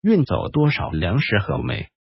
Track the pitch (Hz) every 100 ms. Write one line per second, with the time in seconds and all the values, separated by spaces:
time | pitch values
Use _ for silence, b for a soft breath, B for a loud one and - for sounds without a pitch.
0 | 202 220 135 - - 151 147 143 85 80
1 | 85 120 - 101 101 67 62 62 - _